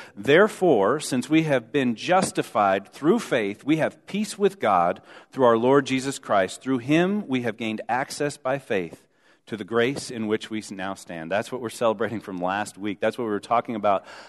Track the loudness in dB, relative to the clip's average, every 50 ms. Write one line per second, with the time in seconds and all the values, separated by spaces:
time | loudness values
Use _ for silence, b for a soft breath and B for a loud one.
0 | B B B -8 0 4 6 6 6 4 2 2 2 4 4 6 4 2 2 0
1 | -2 -4 -4 -4 -2 2 2 2 4 4 2 0 0 0 -2 0 0 0 -2 -2
2 | 0 2 2 2 2 2 -2 -4 -4 -2 0 2 4 4 4 2 -2 -6 -12 -2
3 | 2 2 2 2 2 0 -2 0 0 -2 -4 -6 -2 0 0 2 0 -2 -4 -6
4 | _ -8 -6 -4 -4 -4 -4 0 0 0 0 0 0 2 4 4 4 2 0 -2
5 | -8 B B B B B B 2 4 6 6 6 4 4 4 4 4 2 -2 -2
6 | -2 -4 -6 -6 -4 0 2 2 2 2 -2 -8 -4 -4 -4 -2 0 2 2 2
7 | 2 2 0 -2 -4 -2 -4 -2 -2 -4 -6 -4 -6 -6 -6 -6 -4 -4 -2 -2
8 | -2 -4 -6 -6 -6 -6 -6 -6 -4 -4 -4 -4 -4 -4 -4 -2 -4 -4 -10 -16
9 | _ _ b b b b b b b -10 -10 -10 -8 -2 0 0 2 2 0 -4
10 | -8 -10 -8 -6 -4 -2 -2 -2 -4 -4 -10 -10 -8 -10 -10 -10 -8 -8 -8 -10
11 | -12 -14 -12 -10 -6 -2 -2 -2 -2 -2 -8 -8 -8 -8 -6 0 0 0 0 0
12 | -2 -4 -4 -6 -10 -8 -8 -6 -4 -2 -2 -2 -4 -6 -10 -8 -8 -6 -6 -2
13 | -2 -2 -2 -2 -4 -4 -4 -4 -2 0 0 0 0 -2 -6 -2 0 2 2 0
14 | -2 B B B B